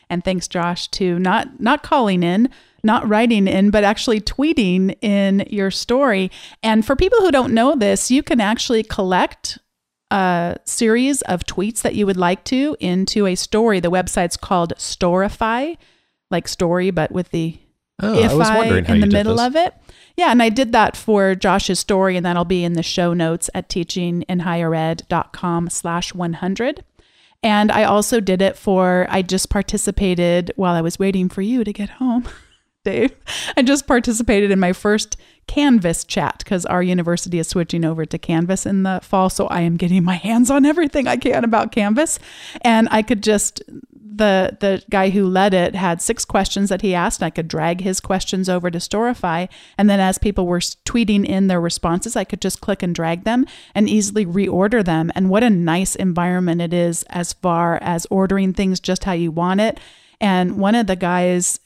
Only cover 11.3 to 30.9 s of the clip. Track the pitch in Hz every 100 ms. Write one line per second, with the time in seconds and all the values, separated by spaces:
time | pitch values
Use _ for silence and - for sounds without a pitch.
11.3 | 180 - - 208 233 - - 196 180 180
12.3 | 190 - 262 294 - 277 180 190 214 196
13.3 | 185 - 214 233 190 175 185 180 208 175
14.3 | - - 180 170 - - - 180 180 202
15.3 | - 220 240 302 339 _ _ _ _ -
16.3 | 170 - - 175 180 185 175 156 185 175
17.3 | 170 165 - _ _ _ - 208 214 226
18.3 | 147 170 220 226 92 87 214 208 202 214
19.3 | 233 247 311 359 - - - _ - 330
20.3 | 240 226 220 240 233 202 - - 208 190
21.3 | 190 196 190 - 180 - 190 190 180 175
22.3 | 175 175 185 175 165 - - 175 175 160
23.3 | 165 - 170 - 190 165 190 175 175 -
24.3 | 180 175 170 165 165 160 165 - 170 -
25.3 | - 175 170 170 - 175 170 - 180 170
26.3 | 165 185 190 247 - - _ _ _ _
27.3 | _ 226 208 214 - - 208 208 233 196
28.3 | 185 190 - - 185 185 180 185 190 180
29.3 | 185 - 202 - 214 - - 196 175 175
30.3 | 175 175 - 185 170 165